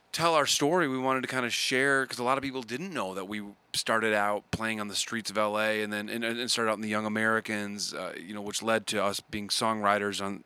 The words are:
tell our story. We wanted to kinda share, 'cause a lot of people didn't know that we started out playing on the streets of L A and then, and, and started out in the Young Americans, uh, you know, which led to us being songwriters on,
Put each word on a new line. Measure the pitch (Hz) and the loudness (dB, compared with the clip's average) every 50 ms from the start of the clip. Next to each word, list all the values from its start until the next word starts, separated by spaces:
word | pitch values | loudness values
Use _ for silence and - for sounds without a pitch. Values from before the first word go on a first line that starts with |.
| _ _ | _ _
tell | - - 165 170 160 | -4 2 4 4 6
our | 151 135 | 4 4
story. | - - - 147 147 180 185 160 135 | 4 2 2 4 4 4 4 2 2
We | 131 131 | 0 0
wanted | 131 131 131 131 | 2 2 2 0
to | 120 - | 0 -2
kinda | 131 131 120 117 | -2 -2 0 0
share, | - - - - 135 127 135 143 139 135 131 | -2 0 0 2 2 4 4 4 4 2 2
'cause | - 120 123 | -2 -4 -2
a | 120 | 0
lot | 123 135 135 | 2 2 0
of | |
people | 135 135 127 131 | 0 -4 -6 -6
didn't | 117 107 120 139 185 196 | -6 -6 -8 -8 -6 -6
know | 160 120 98 95 92 | -4 -4 -4 -4 -4
that | 98 92 98 | -6 -6 -6
we | 107 104 101 101 101 _ _ _ | -6 -8 -8 -10 -16 _ _ _
started | - - - - 113 110 113 110 107 | -4 -2 2 2 2 4 4 4 4
out | 104 101 104 104 - - - | 4 4 2 2 0 -2 -6
playing | - 113 110 110 110 107 | -6 -4 -2 -4 -2 -2
on | 104 101 | -4 -4
the | 92 | -2
streets | - - - 117 113 101 - | -4 -2 -2 -4 -4 -4 -2
of | 98 107 | 0 2
L | 107 104 104 | 2 2 2
A | 107 107 107 110 107 | 2 2 2 2 0
and | 107 104 | 0 -2
then, | 104 104 107 104 | -2 -4 -4 -4
and, | 110 117 117 | -4 -4 -2
and | 113 117 120 127 113 | -2 -2 -2 -2 -2
started | - 120 113 110 | 0 2 2 0
out | 107 | 0
in | 101 | 0
the | 110 107 | -2 -2
Young | 107 107 107 | -2 0 0
Americans, | 107 107 110 110 110 113 110 107 110 107 104 104 101 104 101 87 82 76 | 0 0 2 2 2 2 0 0 -2 -4 -4 -4 -6 -6 -6 -6 -6 -6
uh, | 73 92 85 76 | -6 -8 -8 -8
you | 73 82 98 104 | -10 -12 -10 -10
know, | 104 | -8
which | 101 104 98 - | -8 -6 -6 -2
led | 110 113 113 113 101 - | 2 2 2 2 2 0
to | 110 101 | 0 0
us | 95 101 98 - | 0 0 0 -2
being | - - 110 104 101 | -8 -8 -8 -8 -4
songwriters | 98 - - 120 113 110 107 104 101 104 101 101 101 95 95 | -2 -2 0 2 0 0 2 4 4 4 4 2 0 -2 -2
on, | 98 101 98 - - | -4 -4 -6 -8 -10